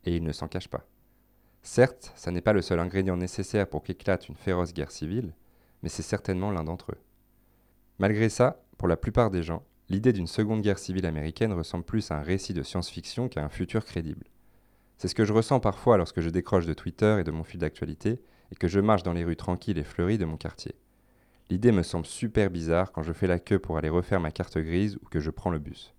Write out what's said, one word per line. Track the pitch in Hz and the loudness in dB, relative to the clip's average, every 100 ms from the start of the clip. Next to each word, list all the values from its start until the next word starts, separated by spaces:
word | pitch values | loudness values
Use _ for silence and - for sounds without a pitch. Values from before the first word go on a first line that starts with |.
| - | -2
Et | 85 | -2
ils | |
ne | 82 | -2
s'en | 71 80 | -6 -6
cachent | 90 - | -8 -8
pas. | - - _ _ _ _ _ _ _ | -10 -10 _ _ _ _ _ _ _
Certes, | - - 127 - - - | -4 4 4 4 -20 -10
ça | - | -4
n'est | 87 | 0
pas | 110 | 2
le | 104 | 2
seul | 85 87 | 2 0
ingrédient | 90 98 95 90 | 2 0 0 0
nécessaire | 90 - 95 107 95 | -2 -4 -2 0 0
pour | 78 | -4
qu'éclate | - 92 - 92 - | -6 -6 -2 -2 -4
une | - | -8
féroce | - 90 85 | -2 0 0
guerre | 85 73 | -4 -8
civile, | - 78 107 104 - _ _ _ _ | -6 -4 -4 -6 -10 _ _ _ _
mais | - | -10
c'est | - | -8
certainement | 82 127 - 92 98 | -4 -4 -2 -2 0
l'un | 95 | -2
d'entre | 80 82 - | -4 -6 -8
eux. | - _ _ _ _ _ _ _ _ _ _ | -12 _ _ _ _ _ _ _ _ _ _
Malgré | 98 107 110 | 2 4 2
ça, | - 123 - _ _ | 6 2 2 _ _
pour | 90 | 0
la | 82 | 0
plupart | - 110 113 | 2 2 2
des | 92 | 2
gens, | 82 85 - _ _ | -2 -6 -8 _ _
l'idée | 98 120 | 2 4
d'une | 104 87 | 4 0
seconde | - 107 110 | 0 0 2
guerre | 104 95 | 0 0
civile | - 95 90 | -2 -2 -2
américaine | 78 76 - 113 | -2 -4 0 0
ressemble | 90 80 87 | 0 -2 -6
plus | 85 113 - | -2 -4 -2
à | 78 | -4
un | |
récit | 76 98 - | 0 -2 0
de | 87 | -6
science-fiction | 67 - 87 - - - 123 | -2 -4 -4 -8 -8 -4 -4
qu'à | - | -2
un | 76 | -6
futur | - 92 113 | -4 -2 -2
crédible. | - - 80 71 - _ _ _ _ _ _ _ | -2 -6 -6 -8 -12 _ _ _ _ _ _ _
C'est | - | -4
ce | - | 2
que | 107 | 4
je | |
ressens | 107 110 131 | 4 4 2
parfois | 107 98 - 107 | 2 0 6 6
lorsque | 85 - | 4 -2
je | 82 | 0
décroche | 87 - 107 82 | -2 2 2 2
de | |
Twitter | 76 - - 107 107 | -4 -6 2 4 4
et | 82 | 0
de | |
mon | 80 | -4
fil | 82 92 | -8 -4
d'actualité | 78 - 76 78 104 120 - _ _ | -6 -4 -8 -2 -2 -2 -6 _ _
et | - | -4
que | 90 | 0
je | 98 | 2
marche | 104 104 | 4 4
dans | 90 | 2
les | 85 85 | -2 -2
rues | 82 | -4
tranquilles | - 87 - 85 | -2 -4 -2 -4
et | |
fleuries | 73 - 87 110 | -4 -2 0 2
de | |
mon | 85 80 | -2 -4
quartier. | 82 - - - _ _ _ _ _ _ _ | -8 -10 -14 -14 _ _ _ _ _ _ _
L'idée | 92 120 | 4 6
me | 104 | 6
semble | 85 87 78 | 2 -2 -6
super | - 117 110 98 | -6 -2 2 2
bizarre | 87 82 82 95 | 0 0 2 2
quand | - | -4
je | 80 | -6
fais | 82 95 | -2 0
la | 87 | 0
queue | - 98 | 2 0
pour | - 80 | 0 -2
aller | 78 | 2
refaire | 85 90 98 | 0 2 0
ma | 80 | 0
carte | - 90 - | -4 -4 -4
grise | 80 85 104 98 | 0 0 0 -2
ou | - | -4
que | 78 | -4
je | 76 | -2
prends | - 90 | -4 -2
le | 82 | -2
bus. | 73 - - | -6 -14 -20